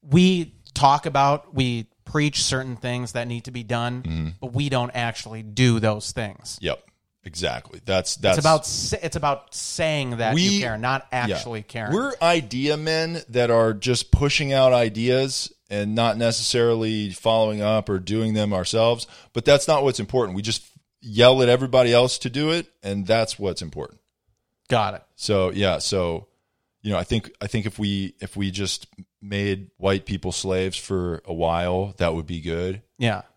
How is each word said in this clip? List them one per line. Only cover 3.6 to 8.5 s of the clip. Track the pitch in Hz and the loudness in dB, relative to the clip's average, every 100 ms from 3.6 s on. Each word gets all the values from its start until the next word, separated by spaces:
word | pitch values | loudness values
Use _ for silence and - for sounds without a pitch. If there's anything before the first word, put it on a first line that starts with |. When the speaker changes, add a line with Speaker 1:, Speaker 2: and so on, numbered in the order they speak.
Speaker 1:
done, | 110 120 120 123 | -6 -4 -2 -4
Speaker 2:
Mm-hmm. | 123 80 80 87 | -4 -4 -4 -6
Speaker 1:
but | 127 | -6
we | 127 143 | -4 -2
don't | 131 120 | -2 -2
actually | 123 117 113 - 110 | -4 -4 -6 -12 -12
do | 107 104 127 113 | -10 2 2 4
those | 110 107 - | 0 -2 -6
things. | - 107 - - - | -8 -8 -10 -16 -8
Speaker 2:
Yep. | 85 62 _ _ _ _ | -6 -6 _ _ _ _
Exactly. | 92 80 87 60 - - | -16 -6 -6 -6 -12 -16
That's, | - 92 90 - | -2 -2 0 -2
that's | - 165 | 2 4
Speaker 1:
It's | |
about | 151 | 4